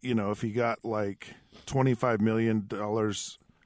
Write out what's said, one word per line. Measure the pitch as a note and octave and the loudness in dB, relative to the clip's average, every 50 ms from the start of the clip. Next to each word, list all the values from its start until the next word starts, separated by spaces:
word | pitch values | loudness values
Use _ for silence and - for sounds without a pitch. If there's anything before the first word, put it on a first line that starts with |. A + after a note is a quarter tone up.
you | - B2 A#2+ | -4 0 0
know, | A2 G2+ G2+ | 0 2 0
if | G#2 - | -2 -2
he | A#2+ A2 | -4 -4
got, | G#2 A#2+ A#2 A#2 A2+ - - | -2 0 0 0 -2 -4 -4
like, | A2+ A2 G#2+ G#2 G2+ G2 - - - - - _ _ - - - | -4 -2 -2 -2 -4 -6 -10 -14 -18 -20 -20 _ _ -20 -20 -10
twenty-five | - C3+ C3+ C3 C3 B2 - C3 B2 A2+ G2+ | -4 0 2 4 4 2 2 2 2 2 4
million | G#2+ A2+ A2 A2+ A2+ A2+ A2 G#2+ G2 | 4 4 4 4 2 2 2 0 -2
dollars | G#2 A2 G2+ G#2+ G#2 G#2+ A2+ G#2+ G#2+ G2 - - - - - _ _ _ _ _ | -4 -6 -6 -4 -2 0 0 0 0 -2 -4 -8 -10 -12 -18 _ _ _ _ _